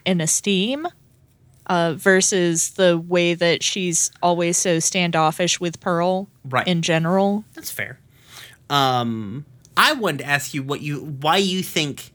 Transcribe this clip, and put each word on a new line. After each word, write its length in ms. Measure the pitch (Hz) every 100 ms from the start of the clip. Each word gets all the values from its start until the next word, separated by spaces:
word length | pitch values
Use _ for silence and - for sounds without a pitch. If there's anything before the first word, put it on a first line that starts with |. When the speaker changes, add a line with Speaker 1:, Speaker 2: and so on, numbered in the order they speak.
| 175
Speaker 1:
in 140 | 180
esteem, 680 | 160 - 208 190 214 277 339 - _ _ _ _ _ _ -
uh, 260 | 175 170
versus 760 | 160 196 190 185 190 175 165 -
the 260 | - 180 170
way 340 | 170 175 175
that 280 | 170 170 156
she's 480 | - 196 180 165 - -
always 340 | 175 175 170 170
so 220 | 196 165
standoffish 800 | - 190 175 170 156 156 175 -
with 200 | 175 165
Pearl 460 | 190 170 175 185 202 _
Speaker 2:
Right. 220 | 135 123 180
Speaker 1:
in 140 | 175
general. 600 | 165 160 165 190 202 208 -
Speaker 2:
That's 160 | - -
fair. 280 | - 101 - _ _ - - - - -
Um, 760 | 139 131 127 120 113 104 127 147 - - -
I 160 | 247
wanted 260 | 294 196 143
to 40 | 139
ask 260 | 143 -
you 80 | 147
what 180 | 135 143
you, 200 | 147 143 156 135
why 160 | 151 185
you 260 | 196 185
think 480 | - 170 147 120 -